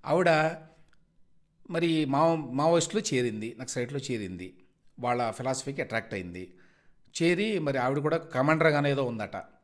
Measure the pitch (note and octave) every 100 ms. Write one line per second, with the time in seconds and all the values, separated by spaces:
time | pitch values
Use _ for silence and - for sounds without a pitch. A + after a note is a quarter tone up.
0 | C#3+ E3 F3 D#3 D#3+ E3 - _ - _
1 | _ _ _ _ _ _ - E3 E3+ D#3+
2 | C#3+ C#3 E3 E3 C3 C3 D#3 E3+ E3 C#3
3 | - B2+ B2 G#2+ A2+ A#2 B2+ B2+ A#2+ C#3+
4 | C3+ A#2 F#2+ F2+ F#2 - _ _ - -
5 | B2 B2 A#2 A2 B2+ C3 - C#3 C3+ A2+
6 | - G#2 F2+ F2 F#2 - - _ _ _
7 | _ - E3+ F3 A3 G3 D3 C3+ B2+ C#3+
8 | D3 E3 D#3+ B2+ C#3 D#3 D#3+ D3 C#3+ C#3
9 | B2+ A2+ G2+ F#2+ - _